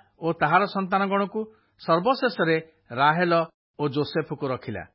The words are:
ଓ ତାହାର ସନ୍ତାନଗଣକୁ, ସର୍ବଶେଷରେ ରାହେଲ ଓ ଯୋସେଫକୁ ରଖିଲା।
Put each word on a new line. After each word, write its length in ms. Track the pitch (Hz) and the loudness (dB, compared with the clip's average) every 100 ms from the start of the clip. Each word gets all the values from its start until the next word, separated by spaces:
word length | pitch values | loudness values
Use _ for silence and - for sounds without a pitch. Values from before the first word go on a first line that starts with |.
| _ - | _ -8
ଓ 100 | 160 | -6
ତାହାର 300 | 165 151 175 196 | -2 2 2 2
ସନ୍ତାନଗଣକୁ, 720 | 196 190 196 196 196 196 214 220 _ _ _ | -2 -2 0 0 0 -2 -6 -10 _ _ _
ସର୍ବଶେଷରେ 720 | - 165 208 262 247 - 165 160 165 _ - | 0 2 2 0 -2 0 0 0 -2 _ -10
ରାହେଲ 420 | 120 147 165 175 170 160 _ _ - | 2 2 4 4 2 0 _ _ -6
ଓ 60 | 147 | -2
ଯୋସେଫକୁ 560 | 135 143 165 156 147 139 | -2 -2 -2 -4 -6 -6
ରଖିଲା। 380 | 123 - 101 78 | -6 -6 -10 -10